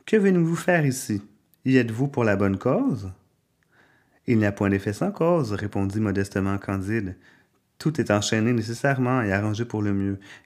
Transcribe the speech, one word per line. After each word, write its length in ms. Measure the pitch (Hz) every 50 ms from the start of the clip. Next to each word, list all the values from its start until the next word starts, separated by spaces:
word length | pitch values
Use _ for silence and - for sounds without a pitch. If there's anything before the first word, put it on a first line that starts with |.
| - -
Que 80 | -
venez-vous 400 | 220 196 196 185 175 165 165 170
faire 300 | 165 - - 180 170 151
ici ? 340 | 135 120 - - - 107 101 - - _ _ _ _ _ _ -
Y 100 | 131 131
êtes-vous 320 | 131 120 113 110 113 139 143
pour 160 | - 127 117
la 100 | 110 101
bonne 220 | 95 104 98 98
cause ? 560 | 98 - 123 143 220 277 269 165 107 98 92 92 _ _ _ _ _ _ _ _ _ _ _ _ _ _ _ _ _ _ _ _ _ -
Il 120 | - 120 110
n'y 80 | 104
a 60 | 101
point 180 | 101 - 104 98
d'effet 240 | 98 98 - 107 101
sans 160 | - 151 196
cause, 420 | 196 - 165 170 175 165 143 107
répondit 480 | 104 95 104 101 - 104 98 98 98 110
modestement 560 | 110 101 95 98 98 - - 98 95 98 98
Candide. 580 | 98 - - 98 95 92 101 110 113 101 92 98 - _ - _ _ _ _ _ _ _ _ _
Tout 240 | - - 160 156 -
est 100 | 113 -
enchaîné 440 | 104 104 101 - 117 110 107 120 123
nécessairement 640 | 117 107 110 117 - - 139 139 127 127 123 131 131
et 140 | 117 101 95
arrangé 320 | 101 104 107 107 104 120
pour 160 | 120 - 107
le 100 | 104 101
mieux. 260 | 98 98 98 98 98 98 - - - - _